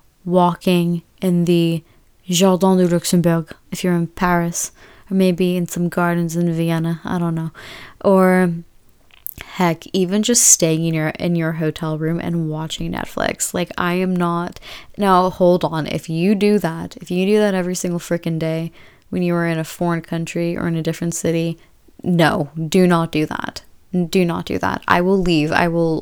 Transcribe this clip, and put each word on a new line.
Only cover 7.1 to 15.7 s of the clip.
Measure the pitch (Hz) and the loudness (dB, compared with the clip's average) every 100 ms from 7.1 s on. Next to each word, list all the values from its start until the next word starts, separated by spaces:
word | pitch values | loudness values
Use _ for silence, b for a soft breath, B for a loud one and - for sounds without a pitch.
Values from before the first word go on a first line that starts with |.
| 180 | -4
don't | 170 | -2
know. | 165 165 - B B B B | -4 -6 -10 B B B B
Or, | 202 190 185 185 180 170 - _ _ _ _ - - - | 2 4 6 4 2 -2 -10 _ _ _ _ -20 -20 -18
heck, | - - 175 160 - | -14 -2 -2 -2 -4
even | 190 180 208 | -2 0 0
just | 214 233 | 2 2
staying | - - 165 160 | 4 4 2 2
in | 165 | 0
your, | 160 156 | 0 -2
in | - 175 170 | -2 -2 0
your | 160 | -2
hotel | 160 156 156 160 156 | -2 -4 -4 -6 -2
room | 160 170 | -2 -2
and | - 170 156 | -2 -2 -4
watching | 156 160 - 170 | -6 -8 -8 -6
Netflix. | 52 - - - - - | -6 -6 -2 -2 -2 -6
Like, | 180 175 - | -4 -6 -2
I | 180 | -2
am | 180 185 | 0 0
not, | 180 175 170 175 - B B B - | 0 0 -2 -6 -10 B B B -2
now, | 202 180 185 | 4 4 2
hold | 185 180 180 | 4 4 4
on, | 151 | 0